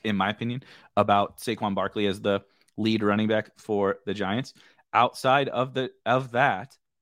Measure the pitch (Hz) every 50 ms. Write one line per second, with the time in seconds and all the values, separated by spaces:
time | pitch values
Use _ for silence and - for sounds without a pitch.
0 | - 110 104 95 95 104 107 - 117 120 120 123 - - - - - _ - 104
1 | 101 104 101 101 101 - - - - 123 110 - 113 104 98 95 95 98 - 110
2 | 104 101 95 104 110 104 98 98 - _ _ _ _ _ _ - 107 110 110 107
3 | 104 104 101 107 110 107 110 107 - - _ - - - 107 101 98 98 98 -
4 | - 104 95 104 98 92 104 127 131 - - _ - _ _ _ _ _ - 110
5 | 120 117 - - - 131 131 143 139 - - 117 127 135 123 131 131 123 - _
6 | - 110 123 131 135 120 117 120 139 131 101 92 120 - _ _ _ _ _ _